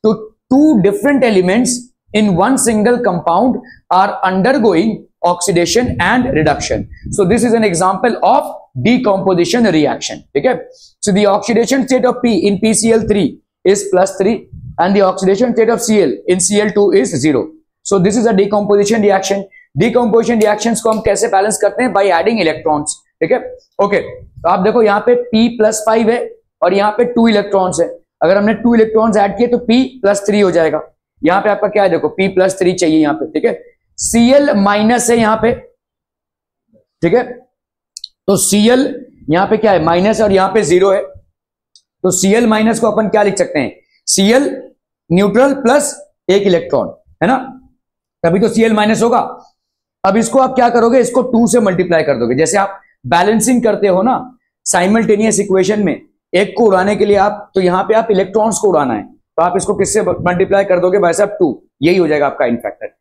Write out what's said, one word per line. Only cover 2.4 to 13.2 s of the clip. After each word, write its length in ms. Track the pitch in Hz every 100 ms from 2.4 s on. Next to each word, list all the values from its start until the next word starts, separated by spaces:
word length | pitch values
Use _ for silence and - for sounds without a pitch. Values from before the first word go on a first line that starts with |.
| 208 269
single 380 | 220 214 208 247
compound 560 | 233 170 175 170 254 - - - _
are 280 | 180 202 -
undergoing 720 | 190 190 226 269 220 165 220 185 - _
oxidation 680 | 175 175 - 175 170 233 247 -
and 280 | 175 247 254
reduction, 540 | 151 151 139 - 113 - - -
so 140 | - 180
this 180 | 226
is 100 | 233
an 140 | 226 220
example 480 | 170 185 190 247 -
of 240 | 180 269 - - - 127 170
decomposition 840 | 254 208 190 190 175 170 240 220
reaction। 500 | 160 139 117 - - _ -
ठीक 100 | 254
है, 100 | 233 - - - _
so 100 | - 196
the 80 | 202
oxidation 580 | 202 - 226 233 269 233
state 200 | 254 247
of 120 | 247
P 100 | 240 202 202
in 100 | 202
P 100 | 220
C 200 | 214 226
L 120 | 226 -
three 160 | 202